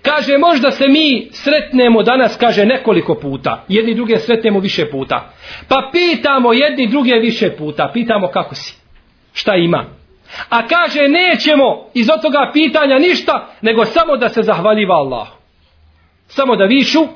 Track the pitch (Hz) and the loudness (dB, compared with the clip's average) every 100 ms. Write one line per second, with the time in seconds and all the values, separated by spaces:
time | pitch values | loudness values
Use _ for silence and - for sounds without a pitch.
0 | 269 302 233 277 339 302 269 269 269 294 | -2 -2 0 2 2 2 0 2 2 4
1 | 311 233 - - 277 302 294 254 247 226 | 2 0 -4 -8 -2 -2 0 2 4 4
2 | 226 262 240 - 240 196 208 262 226 180 | 2 2 0 0 0 2 0 0 0 0
3 | 160 151 143 135 139 113 - 202 226 226 | 0 -4 -6 -6 -6 -6 -2 -2 0 -2
4 | 226 220 220 226 226 202 190 - 147 135 | -2 -2 0 0 0 0 -2 -4 -4 -6
5 | 131 123 - - - - - 269 269 339 | -6 -6 -6 -20 -20 -20 -2 -2 0 -2
6 | 349 294 285 269 240 233 294 262 233 277 | 0 0 0 2 2 2 0 0 -2 0
7 | 254 233 233 226 190 - 151 147 143 233 | 2 2 0 -2 -4 -4 -10 -4 -4 -4
8 | 233 214 180 190 160 139 - - _ - | -2 -2 -2 -4 -6 -12 -16 -20 _ -20
9 | _ _ _ - - 190 170 156 110 - | _ _ _ -6 -2 0 2 -2 -4 -18
10 | _ _ _ - - 240 233 339 320 294 | _ _ _ -18 -4 -2 0 0 0 0
11 | 277 330 359 311 277 294 247 156 - 247 | 2 2 2 0 2 2 2 0 -6 -2
12 | 233 311 311 285 247 294 311 302 285 269 | 0 0 0 0 0 0 0 2 2 2
13 | 349 330 - 269 - - 220 226 214 330 | 2 0 -2 -4 -6 -6 -2 0 2 0
14 | 320 269 233 226 202 170 196 214 196 170 | 0 0 0 -2 0 0 2 0 2 0
15 | 139 123 104 - _ _ _ _ _ _ | 0 -6 -10 -18 _ _ _ _ _ _
16 | _ _ _ - 269 220 196 269 262 311 | _ _ _ -4 0 2 2 2 2 0
17 | 302 | 0